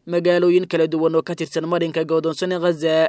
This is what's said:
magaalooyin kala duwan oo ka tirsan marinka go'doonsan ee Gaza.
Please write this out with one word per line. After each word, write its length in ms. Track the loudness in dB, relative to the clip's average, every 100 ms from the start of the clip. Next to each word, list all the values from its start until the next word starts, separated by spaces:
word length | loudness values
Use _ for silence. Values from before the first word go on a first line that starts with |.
| -4
magaalooyin 600 | 0 2 4 4 2 0
kala 200 | 0 0
duwan 280 | 2 0
oo 80 | 0
ka 120 | -2
tirsan 320 | -8 -6 -6 -2
marinka 360 | -2 -2 -4
go'doonsan 480 | 0 0 0 -4 -4
ee 80 | 0
Gaza. 380 | 0 0 0 2